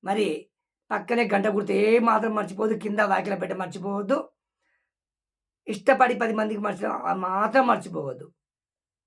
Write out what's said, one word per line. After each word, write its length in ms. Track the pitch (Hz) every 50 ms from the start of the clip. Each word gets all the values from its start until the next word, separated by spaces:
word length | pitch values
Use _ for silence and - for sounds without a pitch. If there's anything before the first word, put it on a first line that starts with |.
| -
మరి 440 | 185 196 220 208 123 117 - - _ _ _ _ _ _ _ _ _
పక్కనే 380 | 220 202 202 - 240 233 233 196 208
గంట 120 | 196 196
గుర్తు 260 | 214 196 208 196 196
ఏ 260 | 196 196 208 214 226 240
మాత్రం 360 | 226 233 220 214 220 226 214
మర్చిపోవద్దు, 420 | 208 202 170 190 190 220 220 220 214
కింద 200 | 214 208 202 208
వాకిల 360 | 214 202 190 185 190 208 202
పెట్ట 180 | 185 185 185
మర్చిపోవద్దు, 760 | 190 185 185 175 - 190 175 202 202 202 208 190 269 311 - - _ _ _ _ _ _ _ _ _ _ _ _ _ _ _ _ _ _ _ _ _ _ _ _ _ _ _ -
ఇష్టపడి 460 | 214 208 - 277 269 262 254 240 240
పది 180 | 202 233 226
మందికి 280 | 214 220 214 214 220 202
మర్చి-, 540 | 208 208 185 170 208 220 - - - 175 175
మాత్రం 520 | 190 185 185 185 196 214 220 220 269 254
మర్చిపోవద్దు. 680 | 240 226 185 175 185 170 156 147 139 123 - - - _ _ _ _ _ _ _ _ _ _ _ _ _ _ _